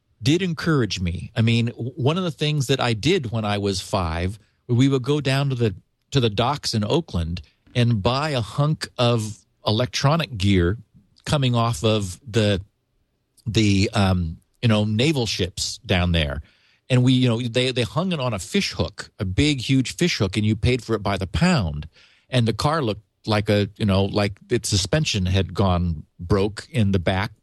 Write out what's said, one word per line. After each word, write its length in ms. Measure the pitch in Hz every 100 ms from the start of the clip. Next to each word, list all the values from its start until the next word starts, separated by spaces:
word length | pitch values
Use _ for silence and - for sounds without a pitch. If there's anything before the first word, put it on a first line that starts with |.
| _ -
did 180 | 107 165
encourage 560 | 190 160 175 147 104 92
me. 300 | 90 85 - -
I 60 |
mean, 260 | 113 117 117
w-, 240 | - 123 -
one 220 | 131 175
of 60 |
the 80 | 180
things 360 | - 151 151 127
that 120 | 139
I 140 | 123
did 380 | 110 139 190 117
when 120 | 113
I 140 | 107 104
was 240 | 101 95
five, 560 | - 101 85 82 92 - _ _ -
we 200 | 120 135
would 140 | 135
go 160 | 127 147
down 300 | 135 135 143
to 60 | 127
the, 200 | 113 90 _ _ -
to 80 | 139
the 80 | 113
docks 440 | 101 120 151 -
in 100 | 113 104
Oakland 560 | 147 170 90 82 87 - _ _ 123
and 260 | 120 113
buy 260 | 120 131 156
a 120 | 131
hunk 460 | 101 - 147 156 - -
of 380 | 120 120 107 110 _ _ -
electronic 720 | 110 123 - 139 160 143 113
gear 400 | 101 95 87 110 - _ _ _ -
coming 300 | 151 127 120
off 280 | 117 117
of 360 | 113 107 98 92 131
the, 360 | 110 104 98 - _ _ _ _ _ _ _ -
the, 440 | 107 104 98 104
um, 440 | 107 95 90 82 85 _ -
you 80 | 120
know, 160 | 107 107
naval 400 | 107 143 151 110
ships 540 | - 95 - - -
down 320 | - 90 87
there. 300 | 82 73 71 - _ _ _ -
And 140 | 127
we, 100 | 123
you 160 | 127 127
know, 100 | 113
they, 300 | 123 117 127
they 120 | 127
hung 280 | 123 151 190
it 80 | 165
on 140 | 127
a 60 | 104
fish 340 | - 196 185
hook, 380 | - 76 - - -
a 60 |
big, 380 | 98 92 147 139
huge 340 | 113 135 127 -
fish 220 | 175 -
hook, 180 | 98 107
and 100 | 107
you 120 | 107
paid 260 | 123 120
for 100 | -
it 80 | 110
by 140 | 101 98
the 100 | 98
pound. 640 | - 175 165 82 73 - _ _ _ -
And 160 | 131 110
the 60 |
car 300 | 101 147 165
looked 200 | 117 98 _ _ -
like 220 | 107 107
a, 200 | 104 101 -
you 80 | 107
know, 180 | 95
like 360 | 98 104 104 101 -
its 180 | 120 -
suspension 580 | 104 92 156 156 107 90
had 280 | 95 90
gone 500 | 92 95 87 87 76 - -
broke 480 | 87 104 104 101 -
in 220 | 123 101
the 80 | 95
back 320 | 82 95 107 -